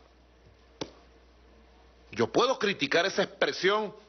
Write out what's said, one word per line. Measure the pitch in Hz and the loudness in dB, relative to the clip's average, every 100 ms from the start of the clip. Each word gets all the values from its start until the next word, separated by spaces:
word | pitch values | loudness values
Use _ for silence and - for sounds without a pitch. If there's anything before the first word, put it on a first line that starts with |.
| - _ _ _ - - _ _ - - - - _ _ - - - - - _ - | -20 _ _ _ -20 -20 _ _ -16 -16 -20 -20 _ _ -20 -20 -20 -20 -20 _ -12
Yo | - 110 | -2 0
puedo | 165 247 254 | 2 2 2
criticar | 202 - 139 160 | -2 -2 0 2
esa | 185 202 | 2 0
expresión | 185 - 156 127 180 208 208 - | -4 -2 -2 0 0 2 -2 -10